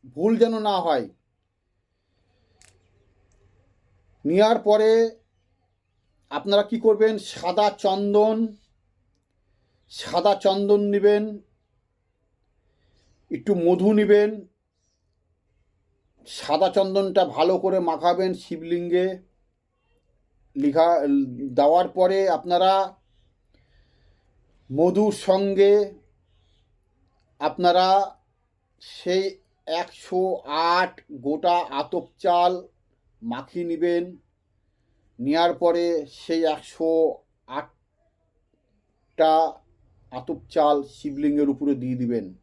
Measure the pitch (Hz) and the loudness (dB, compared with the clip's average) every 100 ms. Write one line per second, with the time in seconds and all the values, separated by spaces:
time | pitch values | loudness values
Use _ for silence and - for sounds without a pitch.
0 | 131 143 196 226 226 220 214 190 170 139 | -18 -4 0 2 2 2 -2 0 0 0
1 | 98 _ _ _ _ _ _ _ _ _ | -2 _ _ _ _ _ _ _ _ _
2 | _ _ _ _ _ _ _ _ _ _ | _ _ _ _ _ _ _ _ _ _
3 | _ _ _ _ _ _ _ _ _ _ | _ _ _ _ _ _ _ _ _ _
4 | _ _ 143 180 214 233 208 214 214 226 | _ _ -2 2 2 2 2 2 4 4
5 | 226 - _ _ _ _ _ _ _ _ | 2 -4 _ _ _ _ _ _ _ _
6 | _ _ _ - 202 202 208 226 226 208 | _ _ _ -8 0 0 2 0 2 4
7 | 220 214 - - 175 185 208 202 202 190 | 2 0 -8 -8 -4 0 0 0 -2 -2
8 | 202 208 214 220 226 208 _ _ _ _ | 0 2 2 0 -4 -6 _ _ _ _
9 | _ _ _ _ _ _ _ _ _ - | _ _ _ _ _ _ _ _ _ -16
10 | - 175 202 196 196 196 202 208 208 202 | -6 -2 0 0 0 0 0 0 0 2
11 | 202 208 214 208 _ _ _ _ _ _ | 2 2 -2 -10 _ _ _ _ _ _
12 | _ _ _ _ _ _ _ _ _ _ | _ _ _ _ _ _ _ _ _ _
13 | _ _ _ 156 - 185 170 180 196 208 | _ _ _ -10 -4 0 2 2 2 2
14 | 202 208 208 214 185 _ _ _ _ _ | 4 4 4 -4 -16 _ _ _ _ _
15 | _ _ _ _ _ _ _ _ _ _ | _ _ _ _ _ _ _ _ _ _
16 | _ _ - - - 156 190 196 190 190 | _ _ -20 -16 -4 0 2 0 0 -2
17 | 196 190 165 135 165 185 190 185 170 160 | 0 0 0 0 0 0 0 -2 -2 -2
18 | 170 175 190 180 - 165 165 175 175 175 | 0 0 -2 -6 -10 -12 -6 -6 -2 -2
19 | 185 185 _ _ _ _ _ _ _ _ | -2 -6 _ _ _ _ _ _ _ _
20 | _ _ _ _ _ 139 143 147 165 170 | _ _ _ _ _ -4 -2 2 2 2
21 | 143 139 131 120 135 127 143 170 175 185 | 2 0 -2 -8 -6 0 2 2 0 0
22 | 185 196 196 160 175 175 185 190 190 - | 0 2 0 -2 -2 0 2 2 -2 -8
23 | _ _ _ _ _ _ _ _ _ _ | _ _ _ _ _ _ _ _ _ _
24 | _ _ _ _ _ _ _ 131 170 190 | _ _ _ _ _ _ _ 0 2 2
25 | 214 - - 190 202 196 196 208 202 - | 0 -2 0 0 0 2 4 4 0 -8
26 | _ _ _ _ _ _ _ _ _ _ | _ _ _ _ _ _ _ _ _ _
27 | _ _ _ _ 151 156 175 175 185 190 | _ _ _ _ -6 0 2 4 4 2
28 | 196 - _ _ _ _ _ _ - - | 2 -8 _ _ _ _ _ _ -20 -12
29 | 175 185 190 - _ _ - 165 170 - | -4 -2 -2 -10 _ _ -8 -6 -8 -14
30 | - 185 185 175 131 151 170 175 180 - | -8 -4 -2 -4 -6 -2 0 0 0 -6
31 | _ 143 131 151 175 175 170 139 147 180 | _ -10 -6 -2 0 0 -2 -8 -6 -8
32 | - _ 190 175 180 180 - _ _ _ | -8 _ -2 2 0 -2 -12 _ _ _
33 | _ _ 113 123 135 175 175 165 175 175 | _ _ -10 -10 -10 -10 -8 -4 -2 -2
34 | 180 180 _ _ _ _ _ _ _ _ | -4 -12 _ _ _ _ _ _ _ _
35 | _ _ 127 156 175 175 175 170 170 165 | _ _ -4 0 0 2 0 0 0 -2
36 | 139 - - 165 160 151 - - 160 160 | -6 -16 -6 -2 -2 -2 -10 -6 -2 2
37 | 156 - _ _ _ 135 - _ _ _ | 0 -2 _ _ _ -12 -12 _ _ _
38 | _ _ _ _ _ _ _ _ _ _ | _ _ _ _ _ _ _ _ _ _
39 | _ - 156 156 160 - _ _ _ _ | _ 0 2 4 0 -4 _ _ _ _
40 | _ 127 127 151 - 160 147 147 139 - | _ -16 -12 -12 -6 0 2 2 -2 -12
41 | 147 139 147 147 143 135 143 135 127 123 | -12 -4 -2 0 0 -2 -2 -4 -4 -6
42 | 120 117 98 92 | -4 -4 -6 -18